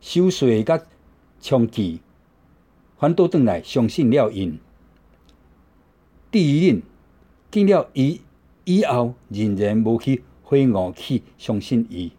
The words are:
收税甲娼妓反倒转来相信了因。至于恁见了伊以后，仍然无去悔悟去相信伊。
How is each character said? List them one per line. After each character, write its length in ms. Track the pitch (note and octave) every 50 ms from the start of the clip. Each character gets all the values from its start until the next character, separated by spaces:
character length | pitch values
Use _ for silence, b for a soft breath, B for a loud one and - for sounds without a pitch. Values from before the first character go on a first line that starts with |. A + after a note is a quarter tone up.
收 280 | _ - - F3 F3+ F#3
税 340 | F3+ - - B2+ A2+ G#2+ A2
甲 140 | G#2+ E3 E3 - _ _ _ _ - _ _ _ _ _ _
娼 260 | - - C#3+ C3 A#2
妓 320 | A2+ - - G#2+ F2+ E2 E2 _ _ _ _ _ _ _ _ _ _ _ _ _ _ _ _ _ _ _ _
反 160 | - D3 E3+
倒 120 | - F#3
转 160 | E3+ - E3+ C3+
来 200 | A2+ F#2 E2+ -
相 260 | - - C#3 A#2+ A2
信 220 | - - D#3 A#2+
了 200 | A#2 C#3+ B2+ G#2+
因。 280 | - F#2+ G2 - D#2 - - _ _ _ _ _ _ _ _ _ _ _ _ _ _ _ _ _ _ _ _ _ _ _ _ _ _ _ _ _ _ _ _ _
至 100 | - A3+
于 320 | F3 D3+ C#3 D3 F3 F#3+ B2
恁 100 | F2+ - - - _ _ _ _ _ _ _ _ _ _ _
见 160 | - G#3+ G3+
了 220 | F#3+ G3+ F3 C#3 - _
伊 260 | C#3 D#3+ F3+ F3+ - - - _ _ _ _ _ _ _
以 200 | - F3+ F#3+ G#3+
后， 300 | D3 C3 B2 A#2+ A#2 B2 _ _ _
仍 260 | A2 G2+ G#2+ G#2+ G2+
然 220 | F#2+ G#2 G2+ G#2 A2
无 200 | A2 G#2+ A2+ A2+
去 240 | - - C3+ B2 - _ _ _ _
悔 260 | - - C#3 C#3 C3
悟 240 | A2+ G2 F#2 F2+ -
去 300 | - - - C3+ A#2 b b b b
相 200 | - - A#2 G#2
信 280 | F#2+ - B2 A#2 A#2 -
伊。 240 | - F2 F2+ E2+ -